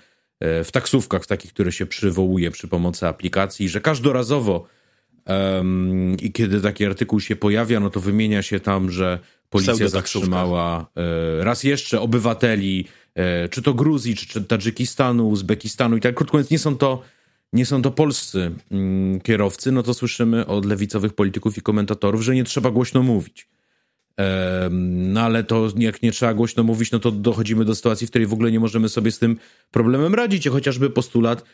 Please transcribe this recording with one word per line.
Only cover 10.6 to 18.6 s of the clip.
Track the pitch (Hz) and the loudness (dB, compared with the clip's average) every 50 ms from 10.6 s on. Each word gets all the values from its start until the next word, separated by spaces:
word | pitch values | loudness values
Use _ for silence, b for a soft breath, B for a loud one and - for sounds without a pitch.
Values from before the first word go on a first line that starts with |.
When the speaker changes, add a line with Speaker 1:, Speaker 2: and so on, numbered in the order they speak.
| 85 85 85 85 82 - - 85 87 85 82 82 82 82 80 80 | -2 -2 -2 -4 -6 -8 -6 -4 -4 -2 -2 -2 -2 -2 -2 0
Speaker 1:
e, | 92 | 0
raz | 113 120 - - | 0 -2 0 0
jeszcze | 139 143 139 - - - 110 | 0 0 -2 -2 -2 -2 0
obywateli, | 110 113 113 123 104 120 110 - 123 120 110 101 98 98 95 92 92 B B B B B B | 0 2 0 2 2 0 0 2 2 2 2 2 0 0 -2 -2 -4 B B B B B B
e, | 87 90 90 87 87 85 87 | -2 -2 0 0 -2 -4 -4
czy | - 131 | -4 -2
to | 117 143 131 | 0 0 2
Gruzji, | 117 139 156 156 139 113 120 107 | 2 2 2 2 0 0 -2 -4
czy, | - - | -4 -6
czy | - - 107 | -8 -8 -6
Tadżykistanu, | 98 - 120 104 95 113 113 - 123 - - - 135 123 120 117 113 110 | -2 -2 -2 0 0 -2 -2 -2 -4 -4 0 0 2 2 2 2 2 2
Uzbekistanu | 107 98 95 87 107 101 - 110 - - 127 117 113 | 2 0 0 -2 -2 -2 -4 -6 -2 0 2 2 2
i | 113 | 2
tak. | - 123 120 | 2 0 0
Krótko | - 156 - - | 0 0 2 2
mówiąc, | 151 139 - | 2 2 2
nie | 156 156 | 0 0
są | - 156 139 | 0 0 0
to, | 123 139 135 131 127 B B B B B B B B B B - | 2 2 0 0 -2 B B B B B B B B B B 0
nie | 117 127 | 0 2
są | - 139 131 | 2 2 0
to | 117 135 | 0 2
polscy, | 127 - 156 147 127 - - - - 95 90 85 82 - | 2 2 2 2 0 -4 -6 -4 -4 -2 -2 -4 -6 -8